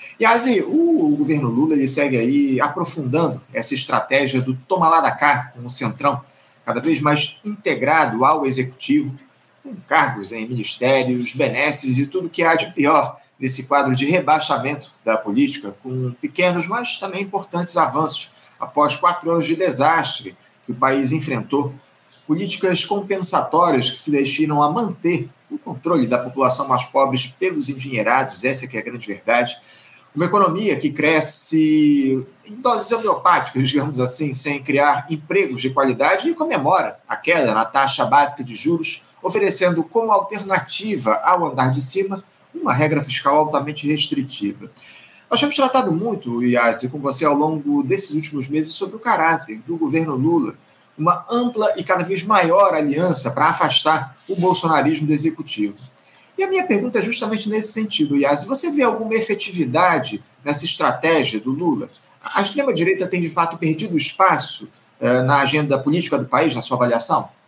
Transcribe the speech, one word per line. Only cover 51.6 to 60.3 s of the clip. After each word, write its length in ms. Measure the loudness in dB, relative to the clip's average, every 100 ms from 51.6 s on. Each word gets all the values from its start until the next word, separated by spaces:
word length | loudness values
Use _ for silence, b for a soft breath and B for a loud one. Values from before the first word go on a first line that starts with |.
| 0 0
e 80 |
cada 180 | -2 -2
vez 220 | 0 -2
maior 500 | 2 2 4 4 4
aliança 560 | 2 0 0 2 2 0
para 160 | 2 0
afastar 720 | 2 2 4 4 0 -2 -14 -10
o 60 |
bolsonarismo 720 | -2 2 2 2 2 2 0 0
do 60 |
executivo. 640 | 0 0 -2 -4 -2 -4 -6 -20 _ b b b -6
E 60 |
a 60 | -2
minha 180 | -2 0
pergunta 320 | 0 0 -2
é 40 |
justamente 460 | 0 -2 -2 -4 -2
nesse 240 | 0 0
sentido, 440 | 0 -2 0 0 2
Iasi. 300 | 2 2 0
Você 240 | -2 -2
vê 120 | 0
alguma 320 | 0 0 -2
efetividade 1080 | -2 -2 -4 -4 -4 -2 2 2 2 -2 -10 -12